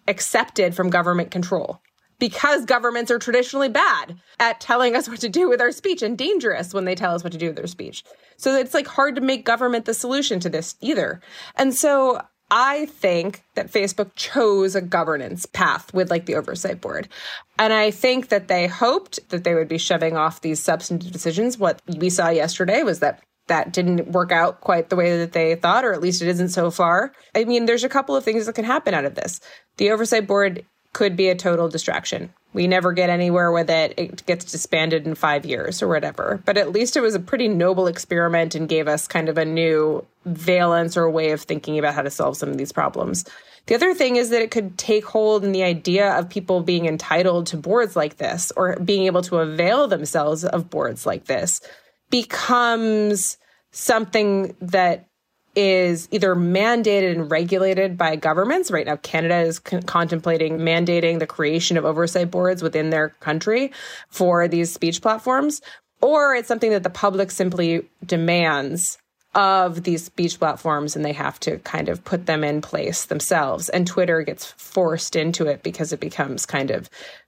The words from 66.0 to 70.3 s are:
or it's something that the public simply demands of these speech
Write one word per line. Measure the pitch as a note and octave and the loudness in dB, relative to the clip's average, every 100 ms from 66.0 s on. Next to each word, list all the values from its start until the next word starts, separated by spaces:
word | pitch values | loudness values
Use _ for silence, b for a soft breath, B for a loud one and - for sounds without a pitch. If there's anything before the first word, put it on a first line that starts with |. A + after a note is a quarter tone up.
or | C4+ D4+ C#4+ B3+ | 2 4 4 0
it's | A#3 | -2
something | A3 A3+ | 0 2
that | G3+ | 2
the | F#3 | -2
public | - G3+ G3 F#3+ | 0 0 0 -2
simply | - F3+ F3+ E3+ E3 - _ F3 | 0 -2 0 0 0 -4 _ -4
demands | E3+ E3 F3 D#3+ C#3+ C3+ F3 - - _ _ _ | 0 2 2 2 0 -2 -4 -4 -6 _ _ _
of | G3+ G3 F#3+ F3+ E3+ | 2 4 4 2 0
these | F3+ E3 | -2 -2
speech | - - E3+ | -4 -2 -2